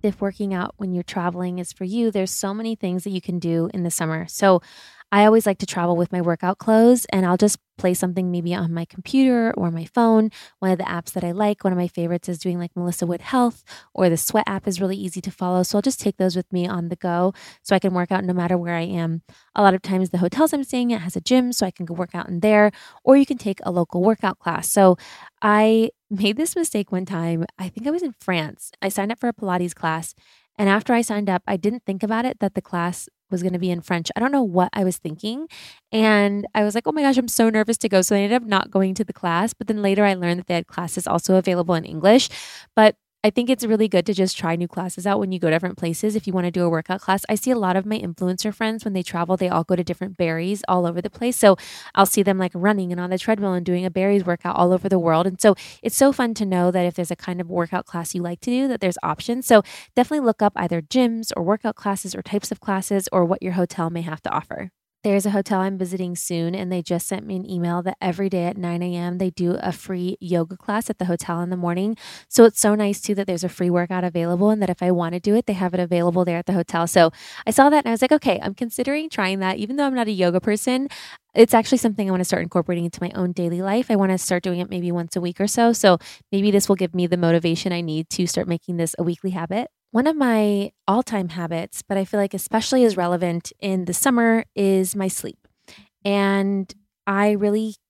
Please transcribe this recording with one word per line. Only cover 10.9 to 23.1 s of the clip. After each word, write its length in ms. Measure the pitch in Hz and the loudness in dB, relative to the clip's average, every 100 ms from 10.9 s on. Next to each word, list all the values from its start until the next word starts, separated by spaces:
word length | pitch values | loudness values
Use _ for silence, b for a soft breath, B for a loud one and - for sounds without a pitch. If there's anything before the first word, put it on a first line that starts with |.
| 170 - | -6 -6
that 120 | 185 175 | -6 -4
I 60 | |
like, 340 | 175 208 208 190 | 0 -2 0 -2
one 80 | |
of 40 | 180 | 0
my 120 | 175 | -2
favorites 400 | - 170 175 - | -4 -4 -4 -6
is 100 | 170 | -6
doing, 180 | 185 175 | -4 -6
like, 140 | 175 - | -6 -6
Melissa 280 | 175 170 170 | -6 -4 -4
Wood 140 | 175 | -4
Health, 460 | - 262 240 - _ B B | -2 0 0 -2 _ B B
or 140 | - 180 | 0 2
the 80 | 165 | 2
Sweat 300 | - 214 - | 0 0 0
app 220 | 196 - | -4 -4
is 100 | 180 | -4
really 160 | 190 196 | -4 -4
easy 240 | 190 180 | -8 -8
to 100 | 185 | -12
follow. 340 | - 180 180 | -6 -2 0
So 140 | 180 202 | 2 0
I'll 40 | |
just 180 | 269 - | 0 -2
take 160 | 202 - | -4 0
those 220 | 185 175 | -2 -2
with 160 | - | -4
me 120 | 180 175 | -4 -2
on 220 | 175 170 | -4 -6
the 80 | 175 | -6
go 380 | 180 175 185 B B B | -2 0 0 B B B
so 140 | - 190 | 0 2
I 40 | |
can 140 | 190 | 2
work 160 | 180 175 | -2 -2
out 140 | 190 | -2
no 80 | 185 | 0
matter 260 | 180 175 180 | -2 0 -2
where 180 | 170 170 | -2 -4
I 80 | |
am. 380 | 170 180 165 165 _ b b | -4 -4 -2 -4 _ b b
A 80 | - | 4
lot 120 | 196 | 4
of 80 | 190 | 4
times 300 | - 185 185 | -2 -2 0
the 80 | 175 | 0
hotels 340 | 175 254 320 | 0 2 0
I'm 100 | 294 | 0
staying 300 | 269 254 240 | -4 -2 -2
at 80 | 220 | -2
has 160 | 175 180 | -4 -6
a 40 | |
gym, 300 | - 254 247 | 2 2 2
so 140 | 240 185 | -2 -4
I 60 | |
can 140 | - 170 | -4 -10
go 80 | |
work 220 | 170 175 175 | -6 -6 -6
out 140 | - | -6
in 100 | 175 | 0
there, 320 | 214 208 208 B B B | 4 6 6 B B B
or 140 | - | 6